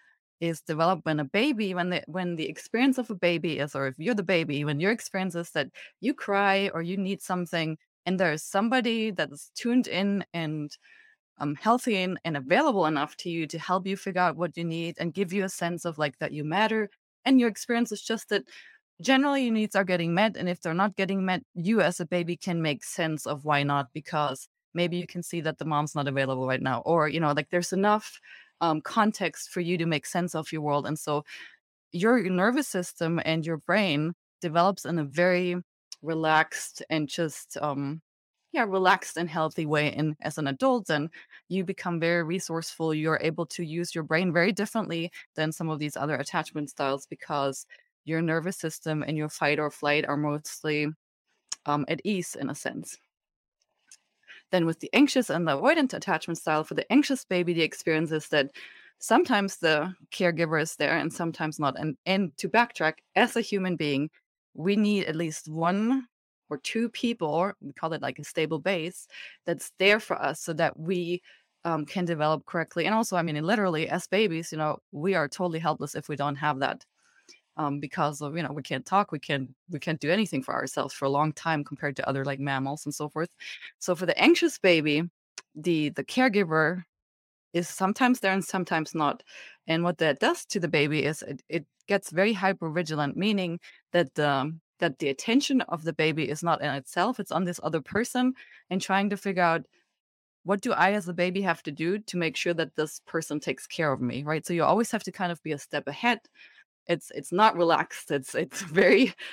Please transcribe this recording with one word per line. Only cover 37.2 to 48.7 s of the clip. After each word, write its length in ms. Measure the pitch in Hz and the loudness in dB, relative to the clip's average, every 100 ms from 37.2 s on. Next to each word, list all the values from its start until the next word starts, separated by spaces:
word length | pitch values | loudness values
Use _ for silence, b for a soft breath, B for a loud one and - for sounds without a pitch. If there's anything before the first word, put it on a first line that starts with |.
| 165 - - - | -2 -4 -12 -4
um, 440 | 151 139 139 160 _ _ _ _ _ | -4 -2 -4 -6 _ _ _ _ _
yeah, 120 | 320 | -2
relaxed 520 | 220 190 185 185 - - | 0 4 4 4 0 -6
and 140 | 170 | -4
healthy 360 | 165 160 165 156 | 0 -2 -2 0
way. 260 | 151 147 | 2 2
And 240 | - 156 147 | 0 -2 -2
as 160 | - 156 | -6 -4
an 80 | 143 | -4
adult, 400 | 135 262 247 196 | 0 2 2 2
then 220 | 151 160 B B B _ | 0 0 B B B _
you 160 | 185 | -4
become 360 | 180 - 180 170 | -2 -4 -4 0
very 220 | 165 175 | 2 2
resourceful. 720 | 160 180 - 165 160 - 160 | 0 -4 -4 -6 -6 -4 -2
You're 260 | 156 156 156 | 0 0 2
able 240 | 160 156 170 | 0 -2 -6
to 180 | - | -6
use 300 | 165 165 175 | -6 -6 -4
your 100 | 170 | -6
brain 280 | 151 160 185 | 0 0 2
very 200 | 165 180 | 4 2
differently 600 | 196 208 226 - 170 170 B B - | 2 -2 -2 -2 -4 -4 B B -4
than 160 | 160 | -2
some 180 | 156 160 | -2 -4
of 80 | 156 | -2
these 180 | 147 - | -4 -4
other 200 | 147 135 | -2 -2
attachment 540 | 143 175 156 156 147 | -2 -4 -4 -6 -8
styles, 360 | - 139 139 - | -2 -2 -2 -6
because 600 | 156 - 147 139 135 - B B _ | -16 -4 -2 -2 -4 -14 B B _
your 180 | 151 160 | -4 0
nervous 360 | 170 160 165 - | 0 0 -2 -4
system 440 | 160 | -6